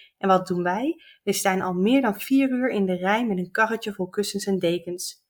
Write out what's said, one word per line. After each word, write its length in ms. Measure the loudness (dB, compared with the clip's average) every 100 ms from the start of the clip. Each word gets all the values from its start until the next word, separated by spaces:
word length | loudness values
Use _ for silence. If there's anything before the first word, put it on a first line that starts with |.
| -20 _
En 100 | 2
wat 180 | 2 2
doen 160 | -2
wij? 400 | -2 -2 -2 -6 -10 _
We 100 | -4
staan 280 | 0 0 0
al 140 | 0
meer 280 | 2 4 4
dan 180 | 2 -2
vier 280 | 0 2 2
uur 200 | 0 0
in 180 | 0 0
de 100 | 0
rij 300 | 0 0 0
met 120 | -2
een 120 | -2
karretje 420 | 0 0 -2 -6
vol 160 | -6 -6
kussens 380 | -4 -4 -4 -2
en 120 | 0
dekens. 680 | 0 -2 -4 -10 -10 -14